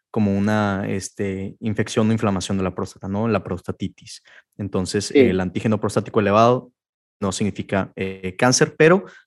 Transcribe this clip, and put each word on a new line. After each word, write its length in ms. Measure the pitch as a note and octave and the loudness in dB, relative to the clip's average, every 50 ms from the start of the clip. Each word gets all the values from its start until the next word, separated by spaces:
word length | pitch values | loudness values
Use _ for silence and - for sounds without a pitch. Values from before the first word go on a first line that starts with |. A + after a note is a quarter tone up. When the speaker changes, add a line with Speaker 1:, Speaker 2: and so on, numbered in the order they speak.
| _ _ | _ _
Speaker 1:
como 260 | - A#2 G#2 G2+ G2 | -2 0 0 0 0
una, 480 | G2 G2+ G#2+ G#2+ G#2+ G#2 G2+ G2 F#2+ G#2 | 0 0 0 0 0 0 0 -2 -2 -4
este, 680 | G#2+ G#2 G2 F#2+ - _ - G#2 G2 F#2+ F#2+ F#2+ G#2 - - | -4 -6 -6 -8 -8 _ -6 -6 -6 -6 -6 -8 -10 -10 -8
infección 500 | - A2+ G#2 - G#2+ - - A#2 A2 A2 | -6 -4 -2 -2 -4 -2 0 0 2 2
o 40 | A2+ | 2
inflamación 440 | A2 - G#2 G2 F#2 F#2 - G2+ | 0 0 0 -2 -2 -2 -4 -2
de 60 | G2 F#2+ | -2 -2
la 100 | F#2 F2 | -2 -4
próstata, 360 | - G2 - - - - F#2+ | -4 -8 -8 -10 -12 -8 -6
¿no? 180 | G2 G2+ A2 | -4 -2 -2
La 160 | A#2 G#2+ F#2+ - | 0 0 -2 -2
prostatitis. 800 | - F#2+ E2+ - - F#2+ - G2 F2+ - _ - G#2+ - - _ _ - - _ _ _ | -4 -8 -8 -8 -10 -8 -6 -8 -8 -8 _ -20 -20 -20 -20 _ _ -20 -20 _ _ _
Entonces, 480 | - G#2 F#2 - G2 F#2 - - G#2 G2 | -10 -8 -4 -4 -4 -2 -2 -2 -4 -2
Speaker 2:
Sí. 120 | - - C#3+ | 2 4 6
Speaker 1:
el 220 | C3 A2+ F2+ F#2 | 6 6 4 0
antígeno 400 | F#2 F2+ - A2+ - A#2 A2 G#2 | -2 -2 -4 -2 -2 0 0 0
prostático 400 | - G#2 - A#2+ G#2+ - - A2+ | -2 -2 -2 -2 -2 -2 0 0
elevado 500 | G#2 G2+ G2+ G#2+ A#2 A#2+ B2 B2+ - - _ _ _ _ _ _ _ _ _ - | 2 4 6 6 6 6 4 2 -2 -8 _ _ _ _ _ _ _ _ _ -6
no 140 | G2+ G2 F#2 | -6 -4 -2
significa, 580 | - A2 G2+ - - F#2+ - G#2 G2 F#2 - - | -2 -4 -4 -4 -6 -6 -4 -2 -2 -2 -4 -6
eh, 380 | - F#2+ F#2+ F#2+ F#2+ F#2 F#2 F#2 | -8 -8 -8 -8 -8 -10 -8 -4
cáncer, 380 | - B2 B2+ B2+ - D#3 - - | 0 2 2 4 2 2 0 2
pero 280 | - D#3 D#3 F3+ G3+ - - - - _ | 4 6 6 6 4 0 -4 -18 -20 _